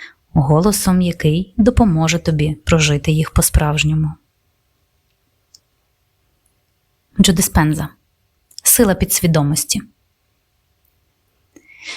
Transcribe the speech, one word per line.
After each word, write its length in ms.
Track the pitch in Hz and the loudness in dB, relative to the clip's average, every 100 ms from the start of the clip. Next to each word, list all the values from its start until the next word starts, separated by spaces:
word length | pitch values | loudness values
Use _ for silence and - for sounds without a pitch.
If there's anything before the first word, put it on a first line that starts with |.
| - _ _ | -20 _ _
голосом, 680 | 160 135 156 202 196 - 180 | -2 2 2 2 0 0 0
який 520 | 175 - 156 160 185 - | 0 -2 -2 -2 -4 0
допоможе 600 | 214 247 226 160 160 165 | 2 4 2 2 0 -2
тобі 360 | 170 151 151 151 | -2 -2 -2 -4
прожити 560 | - 165 151 143 - | -2 0 2 0 0
їх 200 | 156 160 | -2 -2
по-справжньому. 840 | - - - 151 151 156 156 151 160 _ _ _ _ _ _ _ _ _ _ _ _ _ _ _ _ _ _ _ _ _ _ _ _ _ _ _ _ _ - | -2 0 0 0 0 -2 -2 -4 -8 _ _ _ _ _ _ _ _ _ _ _ _ _ _ _ _ _ _ _ _ _ _ _ _ _ _ _ _ _ 0
Джо 120 | 196 | 2
Диспенза. 560 | 180 - 190 156 151 151 - _ _ _ _ _ - | 2 0 0 0 -2 -6 -12 _ _ _ _ _ -8
Сила 320 | - - 214 185 | -2 2 2 0
підсвідомості. 840 | 185 - 175 160 143 160 - 202 - _ _ _ _ _ _ _ _ _ _ _ _ _ _ _ _ _ _ - - | -2 -2 0 0 0 -2 -4 -8 -10 _ _ _ _ _ _ _ _ _ _ _ _ _ _ _ _ _ _ -20 -18